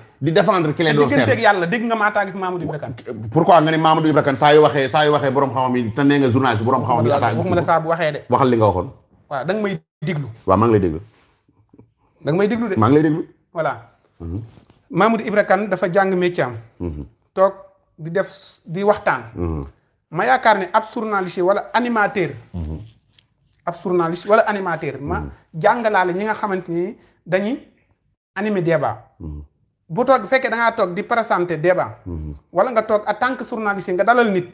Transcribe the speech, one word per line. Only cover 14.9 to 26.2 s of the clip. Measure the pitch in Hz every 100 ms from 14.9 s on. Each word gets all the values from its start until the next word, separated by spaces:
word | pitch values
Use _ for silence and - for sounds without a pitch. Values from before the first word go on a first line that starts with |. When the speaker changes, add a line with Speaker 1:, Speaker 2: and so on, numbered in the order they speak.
| 175 214 226 226
Speaker 2:
Ibra | 208
Kane | 196 190 208
dafa | 185 196
jàng | 185 190 180
métier | 180 175 131
am. | 113 - -
Speaker 1:
Mhm. | 85 73 69 _ _
Speaker 2:
Toog | - 196 196 - _ _ -
di | 160
def, | 180 190 - - - -
di | 170
waxtaan. | 202 202 - 135 113 113
Speaker 1:
Mhm. | 87 78 69 - _ _ _
Speaker 2:
Ma | 156 220
yaakaar | 254 240 208
ne | 180
ab | 220 220
journaliste | 247 220 202 185 180
wala | 180 202 -
animateur. | 226 240 233 202 202 156 113 -
Speaker 1:
Mhm. | 90 78 80 107 _ _ _ _ _ _ _ -
Speaker 2:
Ab | 170
journaliste | 190 180 165 170 202
wala | 220 220
animateur. | 208 185 160 156 131
Ma | 143 185
Speaker 1:
Mhm. | 147 - _ 160
Speaker 2:
jàngalaale | 202 240 220 202 180
ñi | 175